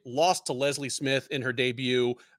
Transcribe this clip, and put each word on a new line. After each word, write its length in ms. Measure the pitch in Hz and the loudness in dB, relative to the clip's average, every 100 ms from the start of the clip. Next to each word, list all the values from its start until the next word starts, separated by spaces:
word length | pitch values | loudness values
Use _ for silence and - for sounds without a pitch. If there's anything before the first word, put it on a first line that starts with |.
lost 400 | 127 131 175 175 - | -4 2 4 2 -2
to 60 | |
Leslie 380 | 127 143 143 135 | -2 0 0 -4
Smith 380 | - 135 135 - | -4 0 0 0
in 100 | 143 | -4
her 120 | 127 | -2
debut, 640 | 120 127 120 127 123 123 123 - | 0 0 0 0 2 2 -2 -10